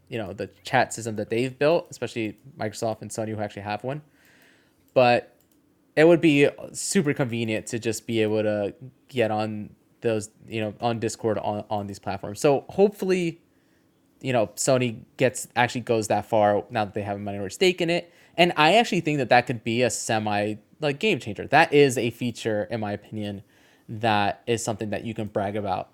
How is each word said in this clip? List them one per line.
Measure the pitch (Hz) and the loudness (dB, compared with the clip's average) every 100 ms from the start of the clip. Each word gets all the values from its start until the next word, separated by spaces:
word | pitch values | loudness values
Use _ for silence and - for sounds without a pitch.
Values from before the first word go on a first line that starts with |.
| _ | _
you | 117 | -8
know, | 92 | -8
the | 101 98 - | -8 -10 -12
chat | - 131 - | -2 0 0
system | - 113 107 | -2 -8 -6
that | 104 | -4
they've | 113 131 127 | -2 -2 0
built, | 147 170 - | 0 0 -2
especially | - 117 117 107 - 135 - | -10 -8 -6 -6 -8 -18 -10
Microsoft | 110 - 113 107 | -8 -6 -6 -6
and | 107 | -8
Sony, | - 107 | -8 -6
who | 107 | -6
actually | 104 101 | -8 -8
have | 101 104 | -8 -6
one. | 123 147 - _ _ _ _ _ _ _ _ | -6 -10 -12 _ _ _ _ _ _ _ _
But | 131 123 120 - _ _ _ _ _ _ - | 4 6 4 0 _ _ _ _ _ _ 4
it | |
would | 165 165 | 6 8
be | 165 143 143 - - | 6 6 4 2 -10
super | - - 196 147 | -10 -2 0 0
convenient | 143 127 117 113 107 - | 0 -2 -2 -2 -4 -4
to | 117 | -4
just | 113 107 - | -4 -4 -2
be | 113 | 0
able | 107 107 | 2 2
to | 107 104 101 - 127 - _ | 0 -2 -4 -6 -18 -20 _
get | 123 110 | 0 0
on | 107 110 107 101 - _ _ | 0 -4 -6 -12 -18 _ _
those, | 117 110 104 _ - | -2 -2 -4 _ -10
you | 110 | -6
know, | 107 98 | -4 -4
on | 120 117 | -4 -2
Discord | 110 - 113 101 | -4 -4 -2 -2
on, | 104 104 - | -2 -6 -6
on | 104 101 | -6 -6
these | 95 | -10
platforms. | 101 95 104 104 | -8 -8 -8 0
So | 151 135 - | 2 2 -2
hopefully, | - 208 202 185 185 170 - _ _ _ _ _ _ _ _ | 0 0 0 -2 -2 -2 -6 _ _ _ _ _ _ _ _
you | 131 | -2
know, | 123 104 | 0 0
Sony | - - 127 123 110 - - | -2 0 2 0 -4 -14 0
gets, | 127 - - - | 0 0 -6 -2
actually | 120 123 | 0 -2
goes | 110 113 104 | -2 -2 0
that | 104 - | -2 0
far | 110 104 101 - | 4 4 2 0
now | 120 | -4
that | 104 | -4
they | 107 | -4
have | 101 101 | -6 -6
a | |
minority | 104 101 95 | -8 -8 -10
stake | - 185 180 | 0 0 2
in | 165 | -2
it. | 170 - _ _ - | -2 -4 _ _ 2
And | 175 - | 2 4
I | 156 220 | 4 6
actually | 233 185 | 4 0
think | 160 147 | 0 -2
that | 113 | 4
that | 123 120 | 4 4
could | 120 | -4
be | 120 117 | -2 0
a | 120 | 0
semi, | - - 113 107 104 107 107 _ _ | 0 -2 -2 0 -2 -2 -4 _ _
like, | 151 143 | -6 -2
game | 220 143 | -2 -2
changer. | 107 95 90 | -4 -10 2
That | 147 165 | 4 6
is | 143 139 123 | 6 4 4
a | 113 | -2
feature, | - 123 - 113 104 107 | -4 -8 -6 -4 -4 -4
in | 117 | -6
my | 104 | -6
opinion, | 104 - 107 104 101 - _ _ _ - | -8 -10 -10 -8 -10 -14 _ _ _ -14
that | 110 113 104 101 - - | -2 2 2 2 -2 -4
is | 113 | -4
something | - 107 110 | -2 -6 -6
that | 98 | -6
you | 113 | -8
can | 110 107 | -8 -6
brag | 107 101 107 | -4 -4 -4
about | 101 95 - | -4 -6 -6